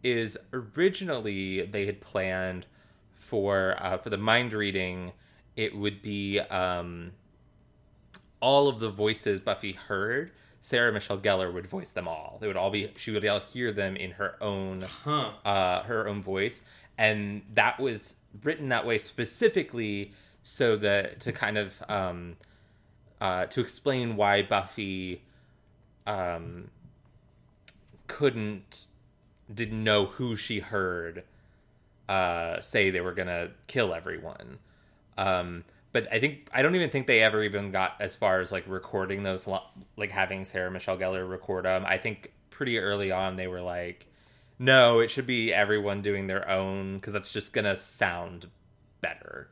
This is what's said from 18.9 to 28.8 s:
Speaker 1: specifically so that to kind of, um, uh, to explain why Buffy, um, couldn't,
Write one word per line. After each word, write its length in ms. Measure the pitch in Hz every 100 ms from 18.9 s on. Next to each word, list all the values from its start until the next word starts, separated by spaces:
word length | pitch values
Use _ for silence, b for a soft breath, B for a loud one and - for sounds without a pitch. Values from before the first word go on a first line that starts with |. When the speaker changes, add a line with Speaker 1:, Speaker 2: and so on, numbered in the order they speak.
| 113
Speaker 1:
specifically 1120 | - - 117 - 233 220 151 120 107 101 101 B B B
so 320 | - - 123 107
that 440 | 104 101 98 -
to 120 | -
kind 240 | - 107 107
of, 240 | 101 - -
um, 480 | 104 95 87 87 85 b b b b b b _ _
uh, 260 | 98 90 90
to 140 | -
explain 560 | 117 - 143 131 120 107
why 260 | 104 101
Buffy, 800 | 101 101 92 - 101 95 92 90 _ b b b b _ _ _ -
um, 640 | 104 90 85 85 87 - - - _ _ _ _ _ _ _ - - _ - -
couldn't, 800 | - 143 117 107 104 98 -